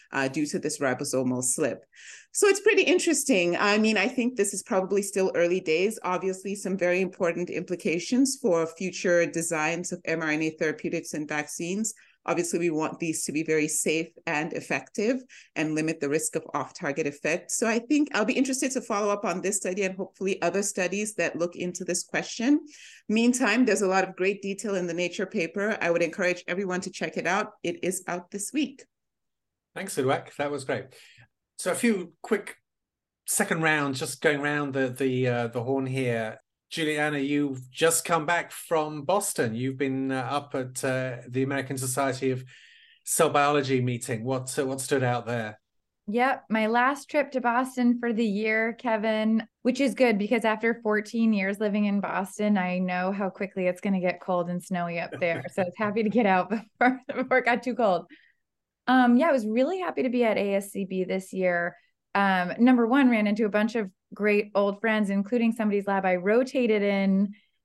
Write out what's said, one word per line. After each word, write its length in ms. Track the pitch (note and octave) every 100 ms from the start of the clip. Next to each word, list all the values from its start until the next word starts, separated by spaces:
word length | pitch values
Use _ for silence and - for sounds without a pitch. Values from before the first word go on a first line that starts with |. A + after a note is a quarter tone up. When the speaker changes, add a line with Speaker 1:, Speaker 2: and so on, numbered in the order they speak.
| -
Speaker 1:
uh, 160 | C3+ C3+
due 200 | D#3 D3
to 120 | F#3+
this 220 | D3+ -
ribosomal 640 | C#3 B2 C#3+ C3 B2+ B2+
slip. 400 | B2+ - A#2 A2+ - - - - -
So 160 | - G#4
it's 120 | G4
pretty 220 | G#4+ F#4+
interesting. 760 | D4 F4 F4 D4+ - G#3 F3 F3
I 220 | G3+ G#3+
mean, 180 | A3 G#3+
I 120 | G3
think 280 | - A#3 B3+
this 160 | G3+
is 100 | G3
probably 400 | - G3 F#3+ G3+
still 280 | G3+ G3 F#3
early 260 | E3 F3 F3+
days. 380 | - D#3+ G3 A3
Obviously, 520 | - F3+ F#3+ F#3 G3+ G3+
some 200 | G3 F#3+
very 240 | F3 F3+
important 480 | F#3 - F3 E3+ F3
implications 880 | - F3+ F3 G3 E3 - B3 C4+ -
for 260 | A3+ E3 D#3+
future 580 | - F#3 - G3 F3
designs 680 | E3+ E3 D#3+ D#3+ D#3 E3+ F3+
of 80 | F3+
M 160 | - E3
R 100 | D#3
N 120 | D3+
A 80 | D#3
therapeutics 640 | D#3 D#3+ D3+ E3 E3 D#3+
and 120 | D#3 D3+
vaccines. 680 | D3+ D3 - E3+ G3 A3 - _ _
Obviously, 360 | - E3+ E3+ F3+
we 100 | F3
want 300 | D#3 D#3 -
these 240 | E3+ D#3
to 80 | -
be 100 | D3+
very 240 | D#3+ D#3 D3+
safe 400 | - F#3+ D#3 E3 - -
and 240 | D3+ -
effective 720 | D#3 - C#3 - - G#3+ C4 B3+ - - -
and 180 | D#3+
limit 240 | D#3 D#3 D#3+
the 100 | C#3+
risk 280 | D3+ D3+ D#3+
of 80 | -
off-target 500 | D3 C3+ - D#3+ C#3+
effects. 540 | D3 C#3+ D3+ F3+ - -
So 80 | A3+
I 140 | A3+
think 300 | A#3 D4+ D4
I'll 100 | -
be 80 | A3
interested 380 | A#3+ C4 C4 C4
to 80 | C4
follow 300 | A#3 G#3 G#3
up 140 | G3+
on 160 | G3+ F3+
this 160 | F3 G#3+
study 260 | G3 F#3
and 140 | F#3+ F#3
hopefully 440 | F#3+ - F#3 -
other 220 | E3+ F#3+
studies 520 | G3+ - F3+ G3+ G#3+
that 200 | - E3
look 220 | D3+ F3 -
into 280 | F3+ F3+
this 200 | F3+ F3+
question. 560 | - D#3 - - A#3 D4+ D#4 - - - -
Meantime, 560 | G#3+ A#3+ B3 B3+ A3
there's 180 | B3 A3
a 60 | F#3+
lot 200 | F#3+ F#3
of 60 |
great 260 | F3+ F#3 G3
detail 360 | G3 G3 A3 G3
in 100 | F3
the 80 |
Nature 320 | E3 F3 F3 F#3+
paper. 500 | G#3+ E3 G3+ G3+ G#3+
I 100 | E3+
would 100 | E3+
encourage 440 | E3+ E3 F3 F3+ -
everyone 340 | F3 G3 F3+
to 80 | F#3
check 260 | - D#3+ F3
it 100 | D#3+
out. 280 | F#3+ A3+ -
It 180 | E3+ F3
is 220 | F3 F3+ -
out 240 | F3 F#3
this 220 | G3+ -
week. 320 | D4+ C#4+ - - _ _ _ _ _ _ _ _
Speaker 2:
Thanks, 220 | F3 F#3+ -
Uduak. 400 | C3 D#3+ - -
That 160 | C#3+
was 100 | C#3+
great. 220 | B2+ B2 - - - - - _ _ -
So 140 | F#3
a 20 |
few 380 | E3+ A#3 G3+ E3+ _
quick 320 | - G#3 - - _ _ _ _ _ _ -
second 360 | - G3+ E3+
round, 340 | D#3+ D#3 C#3+ B2+
just 240 | D3+ -
going 200 | D#3+ D3
round 340 | C#3+ D3 C#3+
the, 200 | C3+ C3 B2+
the, 300 | C3+ B2+ B2+
uh, 200 | A#2+ A#2
the 160 | A#2+
horn 220 | A#2 C3+ C3+
here. 520 | C3 B2+ A2+ A2 - _ _ -
Juliana, 480 | - D3+ D3+ D3+ D3
you've 520 | C#3 D3 C#3+ C3 -
just 360 | - E3 E3 -
come 180 | E3+
back 260 | D3+ E3+ -
from 520 | - - D#3+ D3+ D3+
Boston. 520 | C#3 G3 G3 - B2
You've 220 | A2+ C3 C3+
been, 340 | C#3 C3+ C3+
uh, 160 | C3 B2
up 240 | C#3+ C#3+
at, 280 | C#3 B2+ C3
uh, 340 | C#3 C3 B2+ B2 B2
the 140 | B2
American 340 | C3+ C#3 B2+ C#3
Society 540 | B2+ B2+ C3+ B2+ C3+
of 120 | B2+ - - - - - _
Cell 240 | - - D#3
Biology 540 | C#3+ C#3+ D3 C3 C3
meeting. 420 | B2+ A#2+ - A2+
What, 340 | A#2+ C3 B2+ -
uh, 60 |
what 160 | C3+ C3+
stood 220 | - C#3
out 240 | B2 B2 A2
there? 340 | A#2+ G#2+ G#2 _ _ _ _ -
Speaker 3:
Yep, 380 | A3+ B3+ C4+ -
my 200 | A3 G#3+
last 420 | A#3 B3+ C#4+ -
trip 200 | D4+ C#4
to 100 | B3+
Boston 560 | B3 A#3+ C4 B3+ A#3+ A#3+
for 140 | A#3+
the 100 | A3
year, 480 | A3+ G3 A3 A3 A3+
Kevin, 720 | A#3 B3 A3 A3 G#3+ A3 A3 - _
which 220 | A#3+ B3+
is 100 | C#4
good 240 | G3 B3 G#3
because 300 | G#3 A#3 A3+
after 340 | G#3+ A#3 A3+
fourteen 520 | G#3+ G#3+ G#3 A#3 A3+
years 260 | G#3 F#3+ G3+
living 240 | G#3+ G#3
in 160 | G#3 G3+
Boston, 560 | F3+ F3 G3 - G#3 G3+
I 220 | F3+ F3+
know 340 | F#3 F3+ F#3
how 160 | G3+ G3
quickly 380 | - G3 - F3+
it's 160 | F3+
gonna 180 | G#3 F#3+
get 220 | F3+ F3
cold 260 | - F3+ E3+
and 160 | F3+
snowy 340 | - F3+ F3 E3+
up 120 | E3+ -
there. 240 | F3 E3 F3+
So 80 | -
it's 160 | F3+ -
happy 240 | G#3+ G#3
to 60 | A3
get 160 | A#3
out 240 | G3+ F#3 F3+
<laughs> 300 | G#3+ - -
before, 180 | B3+ C4 -
before 240 | - B3+ B3+
it 60 |
got 180 | A#3 A#3+
too 120 | B3
cold. 320 | A#3 A3 F3 F#3+ - _ _ _ _ _ _ -
Um, 320 | B3+ B3 A#3+
yeah, 100 | E4
I 40 |
was 140 | C4+ G#3+
really 320 | A3+ C4+ F#4+
happy 260 | F4 -
to 60 | C4
be 140 | A#3+
at 140 | A#3 G3+
A 160 | G3+
S 180 | G3 G3+
C 140 | G3 F#3+
B 180 | F#3+
this 300 | F3+ F#3+ F#3
year. 420 | F#3+ F3+ F3 F3 - _ _ _
Um, 400 | G3 G3 F#3 F3 -
number 280 | A#3+ B3+ A3+
one, 240 | C4+ B3+
ran 160 | A3+ G#3
into 180 | G#3
a 60 | G#3+
bunch 240 | G#3 A3+
of 160 | A#3 F#3+ - _
great 380 | - G#3 G#3 G#3
old 240 | - G3+ -
friends, 260 | A3+ G#3+ G3
including 440 | G3 G3+ A#3+ A3+
somebody's 340 | A3+ G#3+ G3+ G3
lab 180 | G3
I 120 | F#3+ F3+
rotated 640 | F#3 A3+ C4 C4+ A#3+ G#3+
in 500 | G3+ G3 G3 F#3+ G3+ - _ _